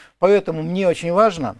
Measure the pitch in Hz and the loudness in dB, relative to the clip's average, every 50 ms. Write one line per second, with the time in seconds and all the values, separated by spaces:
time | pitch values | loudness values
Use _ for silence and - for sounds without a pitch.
0 | - _ _ - 180 190 202 202 - - 160 160 156 165 175 190 196 180 165 - | -20 _ _ 0 2 2 2 2 0 -2 -8 -6 -6 -6 -4 -2 0 -2 -2 -2
1 | - 170 175 190 220 220 185 160 139 110 95 | -2 -2 2 2 2 2 2 -2 -6 -8 -8